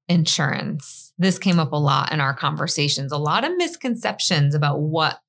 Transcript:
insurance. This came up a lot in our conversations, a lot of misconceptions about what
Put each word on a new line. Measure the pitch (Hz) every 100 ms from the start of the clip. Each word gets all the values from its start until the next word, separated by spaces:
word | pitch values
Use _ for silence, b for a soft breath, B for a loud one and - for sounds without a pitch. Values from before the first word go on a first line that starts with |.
| -
insurance. | 175 160 - - - - 147 - - - -
This | 190 180
came | 196 170
up | 147
a | 147
lot | 143 139 -
in | 156
our | 135
conversations, | 135 147 151 165 - 147 143 135
a | 147
lot | 151 185
of | 285 359
misconceptions | 339 339 262 233 214 208 - 160 143
about | 151 147 147
what | 151 160 156 -